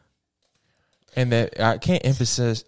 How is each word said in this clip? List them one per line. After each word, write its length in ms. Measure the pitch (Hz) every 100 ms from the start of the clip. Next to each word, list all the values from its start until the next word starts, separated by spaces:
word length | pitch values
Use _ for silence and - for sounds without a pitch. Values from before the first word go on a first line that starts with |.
| _ _ _ _ _ _ _ _ _ _ _ -
And 160 | 123
that 280 | 117 113 -
I 180 | 110 113
can't 280 | - 180 -
emphasize, 580 | 135 120 - 120 110